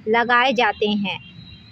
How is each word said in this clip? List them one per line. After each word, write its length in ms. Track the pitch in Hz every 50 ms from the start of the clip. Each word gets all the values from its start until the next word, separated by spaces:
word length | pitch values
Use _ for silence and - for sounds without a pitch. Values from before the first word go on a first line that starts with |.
| - 214
लगाए 420 | 220 233 240 233 240 240 247 269 254
जाते 360 | 240 233 208 202 - 220 208
हैं। 300 | 208 208 202 185 170 - - - - - - - - - - -